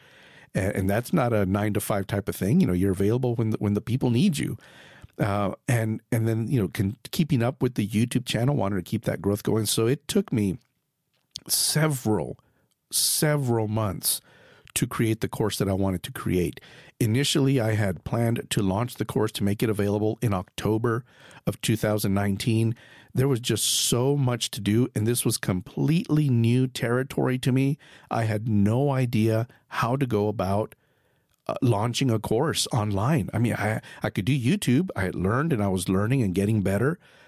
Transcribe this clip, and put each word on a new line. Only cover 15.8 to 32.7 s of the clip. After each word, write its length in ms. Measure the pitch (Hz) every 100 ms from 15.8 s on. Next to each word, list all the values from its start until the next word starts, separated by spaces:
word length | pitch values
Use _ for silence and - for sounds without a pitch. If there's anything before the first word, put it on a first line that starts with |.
| 98 90
to 80 | -
create. 500 | - 98 90 80 - - - - -
Initially, 600 | 110 117 143 156 135 135
I 140 | 110
had 300 | 107 101 82
planned 420 | - 117 117 117 -
to 100 | -
launch 340 | 98 95 123 -
the 100 | 107
course 260 | - 110
to 100 | -
make 200 | 101 104
it 60 | 117
available 500 | 101 101 104 107 -
in 120 | 120
October 720 | 95 90 - 101 110 117 113 - - - - -
of 120 | -
two 140 | - 113
thousand 380 | 107 107 101
nineteen. 640 | 98 101 98 - 113 113 113 - - -
There 140 | 127 135
was 120 | 120
just 260 | 123 110 -
so 500 | - - 120 131 143
much 360 | 127 120 -
to 100 | -
do, 280 | 101 110 123
and 140 | - 107
this 180 | 120 123
was 120 | 113
completely 920 | - 92 - - 143 165 - 151 147
new 380 | 120 113 123 131
territory 720 | - 117 123 135 - 131 127
to 120 | 131
me. 280 | 127 135 147 - - -
I 140 | 113 110
had 220 | 107 110
no 440 | 104 101 120 143
idea 560 | 131 127 120 110 110 113 - -
how 260 | - 117 135
to 100 | 131
go 220 | 107 104
about, 480 | 107 95 101 110 - _ _ _ _ _ _ -
uh, 80 | -
launching 480 | 123 104 117 120 135
a 80 | 110
course 480 | - 110 156 - -